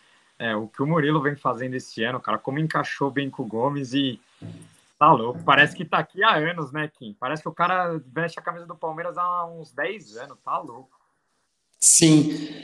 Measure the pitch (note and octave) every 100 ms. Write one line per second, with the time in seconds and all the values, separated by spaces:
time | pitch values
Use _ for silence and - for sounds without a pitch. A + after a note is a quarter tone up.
0 | _ _ _ _ A#2 G#2+ A2 - C#3+ E3
1 | C#3+ D#3 C#3 C#3+ C3 A#2 B2+ B2+ - -
2 | A2+ B2+ - G#2+ - C#3 D#3 D#3 C#3+ -
3 | C#3 C3 C#3 - A2+ A2 C3 C#3+ C3 C3+
4 | C#3 A#2+ _ _ A2 - - _ _ _
5 | D3+ C#3 A2+ B2 - C#3 D#3+ E3+ E3+ F3+
6 | D3+ F3 A3 F3 D#3 F3 C#3 D3 D3 -
7 | A#2 G2+ B2+ D#3 E3+ D#3+ F3 F#3 F3 D#3+
8 | B2+ B2 E3 - - E3+ E3+ E3+ E3 D#3+
9 | F3 E3+ F3+ F3 E3+ E3+ D#3 - D#3+ G#3+
10 | B2 G#2+ C#3 B2+ - D#3+ B2+ A#2+ C3 _
11 | _ _ _ _ _ _ _ _ - -
12 | D#3+ D#3 C#3+ - - -